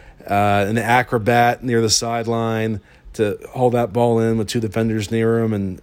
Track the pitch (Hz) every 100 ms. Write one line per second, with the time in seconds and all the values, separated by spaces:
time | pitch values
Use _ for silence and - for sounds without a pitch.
0 | - - - 101 104 101 98 117 110 123
1 | 123 123 107 120 120 120 123 117 110 -
2 | 117 117 113 113 113 113 110 104 - -
3 | - - 104 - - 127 123 120 117 113
4 | 120 117 113 113 101 117 110 113 113 110
5 | 98 113 113 117 113 104 98 90